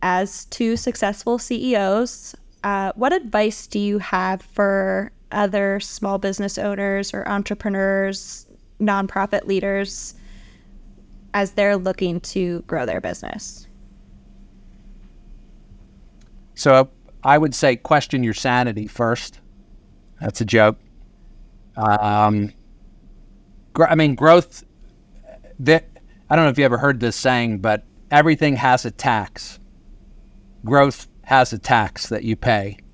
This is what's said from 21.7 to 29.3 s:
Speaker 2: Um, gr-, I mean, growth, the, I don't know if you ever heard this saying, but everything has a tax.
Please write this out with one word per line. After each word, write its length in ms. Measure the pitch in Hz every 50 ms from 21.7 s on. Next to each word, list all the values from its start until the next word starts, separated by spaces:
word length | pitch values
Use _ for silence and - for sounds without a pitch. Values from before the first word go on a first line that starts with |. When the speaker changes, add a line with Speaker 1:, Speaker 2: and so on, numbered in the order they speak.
| -
Speaker 2:
Um, 760 | - 107 107 104 107 107 104 104 104 107 107 107 104 101 104 - - - - - - - - - - - - - - - - - - - _ - - - - -
gr-, 180 | 160 165 151
I 60 | 165
mean, 180 | 156 156 147 135
growth, 500 | 113 139 156 165 175 165 - - - - - _ - - - _ _ _ _ - - - - - - - - - -
the, 240 | 131 123 156 165 - - - - - - - - - -
I 40 | 147
don't 100 | 165 165
know 60 | 147
if 80 | 127 135
you 60 | 143
ever 140 | 131 120 110
heard 200 | 135 143 135 117
this 160 | 117 117 104
saying, 440 | - - 131 127 120 120 117 110 98
but 260 | 92 113 107 107 - - _ - - -
everything 460 | 147 147 151 165 156 147 160 147 139
has 280 | 120 123 131 127 127 -
a 60 | 120
tax. 720 | - - - 139 120 107 98 -